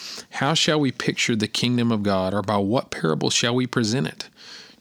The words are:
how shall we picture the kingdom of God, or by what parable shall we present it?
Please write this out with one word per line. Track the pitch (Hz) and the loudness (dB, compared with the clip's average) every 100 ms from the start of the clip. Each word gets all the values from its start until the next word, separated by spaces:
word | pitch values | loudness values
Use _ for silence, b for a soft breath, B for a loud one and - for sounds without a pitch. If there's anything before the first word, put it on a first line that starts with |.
| B B B | B B B
how | - 135 | -4 0
shall | 160 - 156 | 2 2 2
we | 139 | 2
picture | - - - - 113 | 0 -2 0 0 0
the | 107 | 0
kingdom | - 123 123 117 | 0 0 2 2
of | 113 | 2
God, | 101 95 92 101 | 2 2 2 0
or | |
by | 101 104 | 0 0
what | 98 127 - | 2 0 -2
parable | - 165 156 - | -2 0 0 0
shall | - 120 123 | 0 0 0
we | 127 | 0
present | - 110 123 - | 0 2 0 -2
it? | - - B B B B B | -6 -14 B B B B B